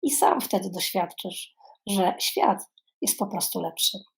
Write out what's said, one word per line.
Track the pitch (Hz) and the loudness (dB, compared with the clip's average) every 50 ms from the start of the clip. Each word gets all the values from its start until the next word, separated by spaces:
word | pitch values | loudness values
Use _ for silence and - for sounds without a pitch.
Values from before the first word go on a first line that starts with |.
| - | 0
I | 302 | 0
sam | - - - - - 262 | 2 4 4 4 4 4
wtedy | - - - 196 190 196 | 0 0 0 0 0 0
doświadczysz, | 175 180 170 - - 190 175 170 - - - 190 170 - - - _ _ - - - _ _ - | -4 -4 -4 -2 0 0 -2 -2 -4 -10 -10 -8 -8 -8 -12 -14 _ _ -20 -20 -20 _ _ -4
że | 202 196 190 175 - - | 0 2 4 2 2 2
świat | - - - - - - 196 196 - _ _ - _ _ _ _ | -2 -2 0 2 4 4 2 2 -2 _ _ -20 _ _ _ _
jest | - 196 - - | -2 -2 0 -2
po | 214 202 | -2 -4
prostu | 202 185 - - - 185 | -2 -4 -4 -2 -4 -4
lepszy. | 170 165 - - - - - 196 196 _ _ | -4 -4 -4 0 -2 -2 -2 -2 -14 _ _